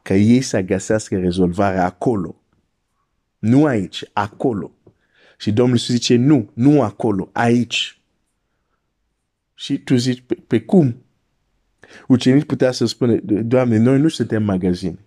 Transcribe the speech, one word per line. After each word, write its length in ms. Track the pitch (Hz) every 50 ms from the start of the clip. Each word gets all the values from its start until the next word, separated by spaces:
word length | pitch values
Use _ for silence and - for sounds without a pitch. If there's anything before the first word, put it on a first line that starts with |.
Că 120 | _ - 95
ei 280 | 98 104 113 120 127
să 200 | 131 - - 107
găsească 560 | 95 90 101 95 - - 110 110 - - 104
rezolvarea 680 | 95 90 92 87 92 92 87 87 98 101 98 92 95 90
acolo. 560 | 92 - _ - 131 120 101 85 82 - _ _ _ _ _ _ _ _ _ _ _ _ _ _ _ _ _ _ _ _ _
Nu 260 | - 110 123 139 156
aici, 380 | 151 127 107 92 80 - - - _ _
acolo. 580 | 104 101 101 - - - 135 113 95 69 - _ _ _ - _ _ _ _ _ _ _ _ _
Și 140 | _ - 110
Domnul 240 | 104 113 123 127 123
Iisus 200 | 117 - - 123
zice, 200 | 120 - - 123
"Nu, 340 | 120 123 143 156 131 104 - _
nu 280 | 113 120 143 151 147
acolo, 480 | 120 101 - - - 113 104 95 85 - _
aici." 680 | - 117 117 120 123 117 113 - - - - _ _ _ _ _ _ _ _ _ _ _ _ _ _ _ _ _ _ _ _ _ _ _ _ _ _ _ _ _ _ _ _ _
Și 260 | _ - - 143 139
tu 160 | - - 143
zici, 260 | 123 123 127 123 127
"Pe, 140 | _ _ - - _
pe 140 | _ 127 113
cum?" 420 | - - - 185 151 127 117 - _ _ _ _ _ _ _ _ _ _ _ _ _ _ _ _ - _ - - -
Ucenicii 380 | - 131 123 - 131 131 143 147
putea 260 | - 143 135 135 127
să 140 | 123 - 123
spună, 340 | 110 - _ 135 120 110 - -
"Doamne, 540 | 95 107 92 113 117 123 127 127 120 113
noi 220 | 107 117 123 135 135
nu 80 | 147
suntem 360 | 160 - - 120 - 113 110 107
magazine." 560 | 104 95 90 92 90 90 87 95 85 85 - _